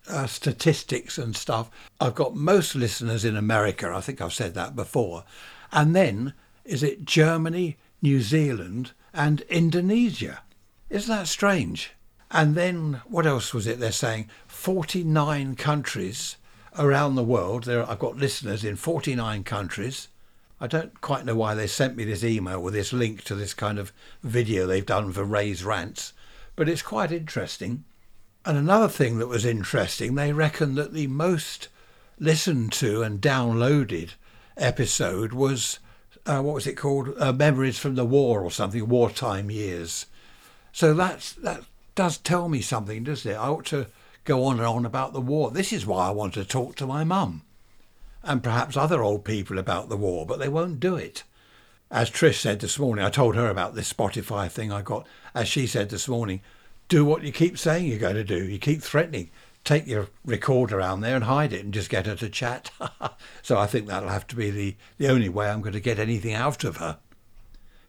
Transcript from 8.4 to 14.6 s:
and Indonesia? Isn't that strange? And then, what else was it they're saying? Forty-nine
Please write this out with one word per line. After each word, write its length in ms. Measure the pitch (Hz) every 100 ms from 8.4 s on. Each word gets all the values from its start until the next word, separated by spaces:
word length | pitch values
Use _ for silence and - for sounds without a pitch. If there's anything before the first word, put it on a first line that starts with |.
| 147 117 90 107 127 - _
and 300 | - 147 151
Indonesia? 1000 | - 170 165 175 180 220 240 139 - - - _ _ _ -
Isn't 260 | 202 220
that 140 | 214 170
strange? 640 | - 202 190 90 - - - - _ -
And 240 | - 151
then, 480 | 151 180 175 156 135 -
what 200 | 196 156
else 260 | 135 -
was 140 | 120 107
it 120 | 120
they're 140 | 113
saying? 360 | 101 123 110 107 - -
Forty-nine 1080 | -